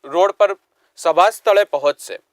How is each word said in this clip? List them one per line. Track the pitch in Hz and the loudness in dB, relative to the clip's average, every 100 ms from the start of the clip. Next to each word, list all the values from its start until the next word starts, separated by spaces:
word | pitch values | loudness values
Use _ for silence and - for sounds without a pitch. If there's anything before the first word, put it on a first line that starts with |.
| 285 | -6
રોડ | 170 277 | 0 0
પર | - 208 196 _ _ _ - | 2 -2 -2 _ _ _ -6
સભા | 170 156 196 | -2 2 2
સ્થળે | - - 202 | 0 0 0
પહોંચશે. | 202 143 143 - - 95 _ | 0 -2 -4 -4 -14 -18 _